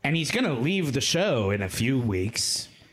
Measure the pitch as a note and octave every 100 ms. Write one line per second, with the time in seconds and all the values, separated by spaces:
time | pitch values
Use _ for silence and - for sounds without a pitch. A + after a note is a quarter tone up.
0 | C#3+ E3 D3+ A3 B3 B2+ C3+ F#3+ D#3 C3
1 | - E3+ G3+ C3+ G2 G2+ G2 - A2+ C3+
2 | A#2 F#2+ F#2+ - - - - - -